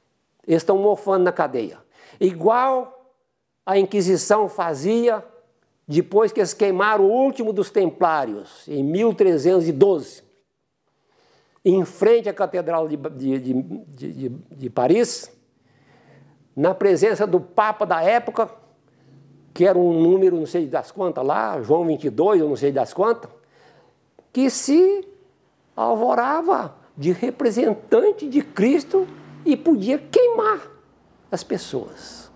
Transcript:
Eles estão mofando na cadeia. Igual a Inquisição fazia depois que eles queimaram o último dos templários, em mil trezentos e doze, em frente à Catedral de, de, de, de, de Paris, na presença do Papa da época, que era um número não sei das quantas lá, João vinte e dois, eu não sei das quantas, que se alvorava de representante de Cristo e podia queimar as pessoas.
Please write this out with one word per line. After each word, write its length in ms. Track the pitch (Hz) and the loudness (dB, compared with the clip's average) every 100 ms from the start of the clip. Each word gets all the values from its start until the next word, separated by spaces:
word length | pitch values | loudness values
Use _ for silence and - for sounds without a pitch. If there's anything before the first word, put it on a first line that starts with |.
| _ _ _ _ - | _ _ _ _ -2
Eles 140 | 165 | 0
estão 160 | 165 196 | 2 2
mofando 480 | 202 202 196 190 180 | 2 0 0 0 2
na 80 | |
cadeia. 440 | 175 151 127 107 - _ _ - - | 0 -4 -4 -8 -12 _ _ -18 -2
Igual 960 | 180 170 175 240 262 254 254 - _ _ _ _ _ _ - | -2 0 0 2 0 -2 -4 -16 _ _ _ _ _ _ -2
a 120 | 196 | 0
Inquisição 680 | 196 208 180 180 - 208 202 | 2 0 0 0 2 0 0
fazia 720 | - 170 143 170 233 240 214 - _ _ _ _ _ - | -4 -6 -4 -2 0 0 -2 -8 _ _ _ _ _ -4
depois 460 | 151 180 202 220 | -2 0 2 2
que 80 | - | 0
eles 140 | 185 | -2
queimaram 520 | - 202 185 208 214 196 | 0 0 0 0 2 2
o 60 | |
último 400 | 240 269 - 220 | 4 0 -2 -4
dos 180 | 202 - | -4 -2
templários, 1000 | 214 180 - 180 156 123 104 92 - - | 0 0 0 0 0 -4 -8 -14 -20 -10
em 160 | 147 | -4
mil 300 | 139 180 226 | -2 0 0
trezentos 540 | 202 190 160 165 185 165 | 2 2 4 2 2 2
e 40 | |
doze, 520 | 139 196 170 123 - _ _ _ _ _ _ _ _ _ _ _ _ _ _ 196 | 2 2 2 -4 -20 _ _ _ _ _ _ _ _ _ _ _ _ _ _ 2
em 180 | 190 | 2
frente 460 | 175 - 208 233 208 | 0 0 2 4 0
à 40 | |
Catedral 540 | 170 180 180 160 165 156 | -4 -4 -4 -2 -2 -2
de, 80 | 147 | -6
de, 440 | 143 135 135 135 | -10 -6 -4 -4
de, 720 | 127 131 131 180 - 135 143 | -2 -4 -4 -12 -16 -16 -14
de, 160 | 131 131 | -10 -10
de 400 | 147 - 143 127 | -12 -18 -14 -8
Paris, 640 | - 123 208 233 - - _ _ _ _ _ _ _ _ _ _ _ _ - | 0 2 2 2 -4 -14 _ _ _ _ _ _ _ _ _ _ _ _ -2
na 180 | 165 | 0
presença 540 | 185 202 170 208 202 208 | 0 -2 0 0 0 0
do 140 | 175 | -2
Papa 440 | 175 - 214 214 202 | 0 0 0 0 -2
da 160 | 165 | 0
época, 460 | 175 233 233 220 220 - _ _ _ _ _ - _ _ _ | 2 0 -2 -6 -6 -8 _ _ _ _ _ -20 _ _ _
que 140 | - 180 | 0 2
era 120 | 180 | 4
um 220 | 175 165 | 2 2
número 380 | 165 190 185 170 | 4 4 2 0
não 80 | 151 | -4
sei 220 | 175 147 | -4 -4
das 240 | 143 - | -6 -8
quantas 340 | - 185 139 135 | -6 -6 -4 -2
lá, 340 | 165 220 165 | -2 -2 -4
João 240 | 113 160 170 | 0 0 0
vinte 200 | 151 143 | -2 -4
e 40 | |
dois, 300 | 110 185 196 | 0 2 2
eu 80 | 151 | 0
não 80 | 127 | 0
sei 160 | 143 | -2
das 220 | 135 117 | -2 -4
quantas, 380 | - 214 226 - - _ _ _ _ _ _ _ _ _ | -2 -2 -2 -8 -20 _ _ _ _ _ _ _ _ _
que 180 | 254 262 | -2 -2
se 580 | - - 302 370 403 381 - _ _ _ _ _ - | -2 2 4 4 2 -6 -20 _ _ _ _ _ -4
alvorava 1000 | 226 220 240 247 254 311 339 - 147 - _ - | -2 0 0 0 0 -2 0 -2 -4 -14 _ -6
de 160 | 147 | -2
representante 1160 | 175 247 247 254 208 294 208 - 226 415 403 294 | -2 -4 -2 -2 0 -2 -2 0 2 2 0 -2
de 140 | 277 | -2
Cristo 640 | - - 226 302 - 381 370 - - - | -2 0 2 2 0 -2 -2 -8 -20 -6
e 140 | 339 277 | -2 0
podia 400 | 330 254 196 285 | 2 2 0 -4
queimar 720 | - 453 480 453 427 392 - - _ _ _ _ - | 0 2 4 2 0 -2 -6 -20 _ _ _ _ -10
as 120 | - | -10
pessoas. 840 | - 190 - 123 - - - - - | -8 -10 -8 -10 -10 -18 -20 -20 -20